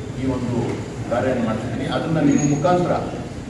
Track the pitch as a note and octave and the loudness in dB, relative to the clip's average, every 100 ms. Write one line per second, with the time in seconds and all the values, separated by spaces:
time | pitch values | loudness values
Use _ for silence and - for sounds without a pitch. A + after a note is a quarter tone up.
0 | - - C3 B2 A#2 - - - - - | -8 -4 -2 -2 -2 -2 -2 -4 -6 -8
1 | - - C3 B2 A2+ - - - - - | -2 0 0 0 0 -2 -4 -4 -2 -2
2 | - D#3+ C#3+ - C#3+ C#3+ F3 F3+ D#3+ - | 0 4 4 4 4 2 4 4 4 0
3 | - - - - | -2 -6 -8 -10